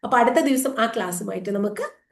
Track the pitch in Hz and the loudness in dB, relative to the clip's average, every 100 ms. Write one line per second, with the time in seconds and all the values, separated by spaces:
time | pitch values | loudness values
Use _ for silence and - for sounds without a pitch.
0 | - 247 233 262 277 262 269 - 226 226 | 2 4 4 4 2 2 0 0 -2 0
1 | 180 175 202 190 180 202 208 208 539 - | -4 -6 -6 -6 -4 -2 -2 -4 -8 -10
2 | _ | _